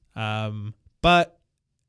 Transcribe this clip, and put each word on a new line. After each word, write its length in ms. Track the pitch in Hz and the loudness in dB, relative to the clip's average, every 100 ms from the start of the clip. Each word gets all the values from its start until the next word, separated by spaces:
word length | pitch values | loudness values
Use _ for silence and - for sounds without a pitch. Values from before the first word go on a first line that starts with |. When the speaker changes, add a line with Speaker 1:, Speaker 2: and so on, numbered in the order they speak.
| _ | _
Speaker 1:
Hmm. 60 | - | -8
Speaker 2:
Um, 540 | 110 107 110 107 104 - _ _ | -6 -4 -6 -8 -12 -14 _ _
but 360 | 170 175 170 _ _ _ _ _ | 4 4 2 _ _ _ _ _